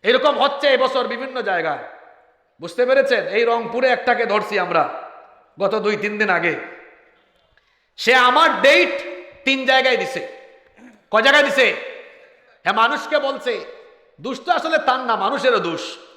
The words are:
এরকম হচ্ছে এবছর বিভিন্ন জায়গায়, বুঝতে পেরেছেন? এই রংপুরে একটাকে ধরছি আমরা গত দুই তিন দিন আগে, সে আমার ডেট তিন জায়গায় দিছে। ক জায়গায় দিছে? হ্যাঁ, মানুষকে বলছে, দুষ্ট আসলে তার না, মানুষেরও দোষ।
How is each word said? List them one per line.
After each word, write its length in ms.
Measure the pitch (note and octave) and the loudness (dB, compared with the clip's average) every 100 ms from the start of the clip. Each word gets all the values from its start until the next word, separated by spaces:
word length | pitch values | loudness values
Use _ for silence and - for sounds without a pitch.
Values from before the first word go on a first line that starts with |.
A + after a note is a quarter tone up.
এরকম 360 | - B3+ C#4+ B3 | 2 2 2 0
হচ্ছে 280 | C#4 C#4 C#4+ | -2 0 0
এবছর 400 | B3+ B3+ C4 A#3 | 2 0 -2 -4
বিভিন্ন 340 | A#3 C4 B3+ | -6 -8 -6
জায়গায়, 420 | G3+ F3+ D#3+ C#3 - - - - _ _ _ _ | -4 -2 -2 -6 -10 -20 -20 -20 _ _ _ _
বুঝতে 240 | E3 - B3 | -12 -2 2
পেরেছেন? 420 | C4+ C4+ A#3 - | 2 2 0 0
এই 180 | G3+ A#3 | 0 0
রংপুরে 420 | A#3 A3+ A#3 B3+ | 0 -2 -2 0
একটাকে 380 | B3 B3 A#3 A3 | 0 0 0 0
ধরছি 340 | G#3 G#3 G3+ | -2 -2 -4
আমরা 300 | F3 E3+ C3+ - - - - _ _ - | 0 0 0 -4 -14 -20 -20 _ _ -4
গত 160 | G3 A3 | -2 0
দুই 220 | G3+ G#3 | -2 -2
তিন 200 | G#3 G#3 | -4 -4
দিন 120 | G#3 | -2
আগে, 260 | F3 E3+ D3+ - - - _ _ _ _ _ _ _ _ _ _ - | 0 -2 -4 -10 -18 -20 _ _ _ _ _ _ _ _ _ _ -4
সে 180 | - B3+ | 2 6
আমার 460 | B3 C#4 D#4+ - | 6 6 4 4
ডেট 400 | C4+ E4 F4 - - - - - - | 6 6 4 -2 -8 -14 -18 -6 -2
তিন 200 | C4+ B3+ | -2 2
জায়গায় 320 | C4 C4 A#3+ | 2 4 0
দিছে। 300 | F#3+ E3+ - - - - _ _ - - _ | -2 -6 -10 -16 -20 -20 _ _ -20 -20 _
ক 100 | G#3+ | 2
জায়গায় 220 | B3 C#4+ | 4 4
দিছে? 320 | C#4 C#4 A#3 D#3 - - - - - _ _ _ | 4 2 2 0 -10 -16 -20 -20 -20 _ _ _
হ্যাঁ, 120 | F3 G#3 | -4 2
মানুষকে 440 | A#3 D4 - D4+ | 2 0 -2 -2
বলছে, 460 | C#4 C4+ B3+ G#3 D#3 - - - _ _ | -2 -4 -6 -6 -8 -18 -20 -20 _ _
দুষ্ট 280 | F3+ - - | -10 -8 -4
আসলে 280 | F4 D#4+ D#4+ | -4 0 -2
তার 220 | - B3+ | 0 -2
না, 160 | B3+ G#3+ | -2 -2
মানুষেরও 440 | G3 C4 B3+ A3+ | -2 0 0 0
দোষ। 380 | E3+ E3 - - - | 0 -6 -10 -14 -20